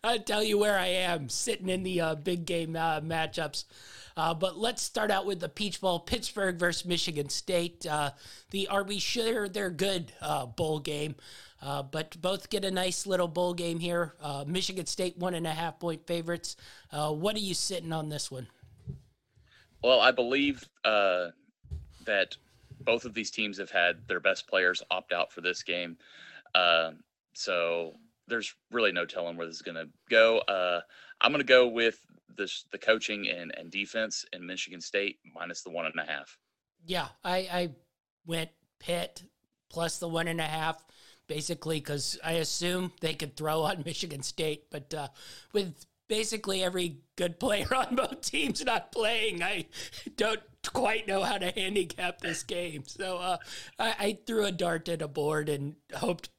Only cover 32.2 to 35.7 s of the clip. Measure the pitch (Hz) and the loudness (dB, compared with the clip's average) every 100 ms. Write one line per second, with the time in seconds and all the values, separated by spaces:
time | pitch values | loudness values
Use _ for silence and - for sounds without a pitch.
32.2 | _ 92 98 - - 98 - 110 - 104 | _ -6 -4 -4 -8 -6 4 4 4 -4
33.2 | 101 87 85 - 85 90 101 113 110 - | -2 -4 -6 -10 -8 -8 -6 -2 -2 -4
34.2 | - 90 87 92 - 92 82 101 101 - | -8 -12 -10 -8 -8 -8 -4 -2 -2 -4
35.2 | - 82 85 87 - | -18 -10 -8 -8 -8